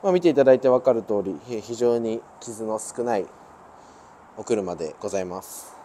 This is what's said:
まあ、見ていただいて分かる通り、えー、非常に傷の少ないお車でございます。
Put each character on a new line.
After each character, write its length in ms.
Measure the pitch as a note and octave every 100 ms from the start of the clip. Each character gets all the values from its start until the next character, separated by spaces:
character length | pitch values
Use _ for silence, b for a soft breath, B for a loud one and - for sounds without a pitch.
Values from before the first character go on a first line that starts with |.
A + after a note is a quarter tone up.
ま 80 | G3+
あ、 20 |
見 80 | F3+
て 80 | F3
い 60 |
た 100 | C#3
だ 80 | C3
い 80 | B2+
て 80 | C3+
分 160 | B2+
か 80 | C3
る 100 | A2+
通 200 | G#2 G#2
り、 160 | F#2+ D#2+ B2
え 60 |
ー、 60 | A2+
非 120 | G#2+
常 220 | A#2 A#2+ A#2+
に 240 | A2+ A2+ - -
傷 240 | - A2
の 140 | A2 A2
少 240 | - -
な 140 | A#2+ G#2+
い 100 | F#2 - - - - B B B B B - -
お 80 |
車 320 | G#2+ A2 F2+ E2+
で 180 | D#2+ -
ご 80 | G#2
ざ 100 | G2
い 60 |
ま 160 | F#2 F#2
す。 320 | - - - -